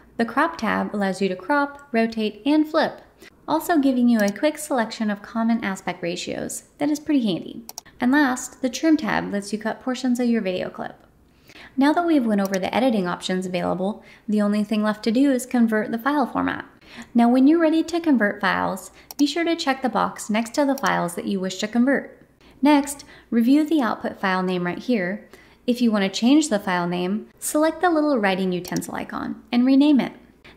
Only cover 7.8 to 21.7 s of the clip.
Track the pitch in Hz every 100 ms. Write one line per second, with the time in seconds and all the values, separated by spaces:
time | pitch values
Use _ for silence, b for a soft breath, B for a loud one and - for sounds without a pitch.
7.8 | B - 247 285 277 254 - - 262 247
8.8 | 320 311 214 160 180 202 202 214 220 -
9.8 | - 247 254 240 247 226 190 185 - -
10.8 | - - _ _ _ B B B B -
11.8 | 277 311 339 302 233 202 196 190 - 202
12.8 | 262 220 175 175 - 185 185 180 180 175
13.8 | 190 - B B - 208 208 208 208 220
14.8 | 214 208 240 226 285 247 254 247 226 214
15.8 | 214 226 269 294 233 - 90 - - _
16.8 | B B B 233 233 254 262 330 320 320
17.8 | 320 339 330 254 208 - 190 180 180 190
18.8 | - B B - 285 339 330 330 277 262
19.8 | 269 202 180 - - 214 233 - 277 262
20.8 | 185 175 175 - - 196 185 185 214